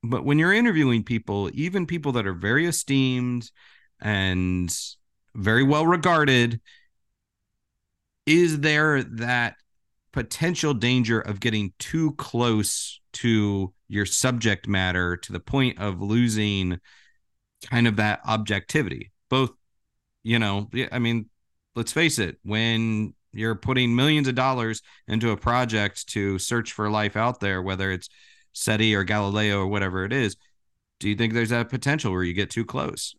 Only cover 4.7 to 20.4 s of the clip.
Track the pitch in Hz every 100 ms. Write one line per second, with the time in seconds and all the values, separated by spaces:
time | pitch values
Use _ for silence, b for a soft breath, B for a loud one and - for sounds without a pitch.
4.7 | - - - _ _ _ 117 101 113 135
5.7 | 151 160 175 170 165 147 127 120 117 b
6.7 | b b _ _ _ _ _ _ _ _
7.7 | _ _ _ _ _ - 160 175 151 156
8.7 | 151 156 143 127 113 117 123 117 - _
9.7 | _ _ _ _ - 110 - 165 170 156
10.7 | 127 117 127 113 113 - 98 120 107 101
11.7 | - - 160 156 151 - 117 120 107 101
12.7 | - - - _ - 120 110 104 98 95
13.7 | _ _ 101 98 - 131 120 110 98 -
14.7 | 98 92 90 90 87 - 92 - 139 127
15.7 | - 101 90 98 113 120 107 104 98 92
16.7 | 87 b b b b _ _ _ _ -
17.7 | 120 117 107 107 - - 110 107 98 -
18.7 | 151 107 - - _ _ 131 131 - _
19.7 | _ _ _ _ _ 113 117